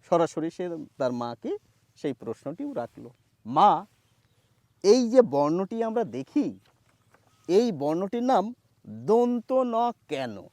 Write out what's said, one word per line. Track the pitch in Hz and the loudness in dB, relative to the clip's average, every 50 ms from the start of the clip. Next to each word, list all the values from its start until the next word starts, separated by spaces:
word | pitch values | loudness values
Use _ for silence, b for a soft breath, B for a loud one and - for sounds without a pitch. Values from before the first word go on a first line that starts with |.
সরাসরি | _ - 185 170 170 151 - 165 151 165 | _ 2 2 2 2 0 -2 -6 -6 -6
সে | - - 180 180 170 160 - - _ | -6 -8 -8 -8 -8 -10 -12 -16 _
তার | - 139 123 | -4 -2 -2
মাকে | 123 120 120 120 117 _ - 254 403 415 _ _ _ _ _ _ _ | -2 -4 -6 -8 -8 _ -8 -8 -8 -8 _ _ _ _ _ _ _
সেই | _ - 147 135 | _ -6 -6 -6
প্রশ্নটিও | _ - 151 147 _ _ - 175 - 143 143 285 | _ -8 -10 -10 _ _ -12 -10 -10 -10 -8 -8
রাখল, | 143 120 - _ - 117 117 _ _ _ _ _ _ _ | -8 -10 -10 _ -20 -20 -20 _ _ _ _ _ _ _
"মা, | 107 127 151 190 208 170 160 196 _ _ _ _ _ _ _ _ _ _ _ _ _ _ _ _ _ _ _ - | -2 2 6 6 6 6 4 -2 _ _ _ _ _ _ _ _ _ _ _ _ _ _ _ _ _ _ _ 4
এই | 196 220 262 247 226 | 4 6 6 4 4
যে | 226 262 | 4 4
বর্ণটি | 233 - 135 139 143 147 160 180 196 - 233 226 233 | 4 4 2 0 2 2 0 -2 -4 -6 -4 -6 -6
আমরা | 220 220 240 220 | -4 -2 -4 -4
দেখি, | 135 107 127 135 _ - 294 247 147 95 95 _ _ _ _ _ _ _ _ _ _ _ _ _ _ _ _ _ | -4 -6 -10 -10 _ -2 -2 -2 -2 -6 -12 _ _ _ _ _ _ _ _ _ _ _ _ _ _ _ _ _
এই | - 170 202 247 240 | 2 2 4 4 2
বর্ণটির | 185 131 143 151 156 175 190 190 - 240 247 | -2 -2 -2 -2 -2 -2 -4 -4 -4 -2 0
নাম | 254 262 196 190 226 247 _ _ _ _ _ _ | 2 2 2 2 0 -8 _ _ _ _ _ _
দন্ত | 107 107 110 120 143 214 240 240 240 247 240 220 - 262 | -18 -16 -10 0 2 4 4 4 2 0 -4 -4 0 0
ন | 262 254 247 233 226 240 240 226 _ _ | 0 0 0 0 0 0 -2 -2 _ _
কেন?" | _ 151 135 131 120 104 95 82 - | _ -6 -6 -6 -8 -10 -14 -18 -20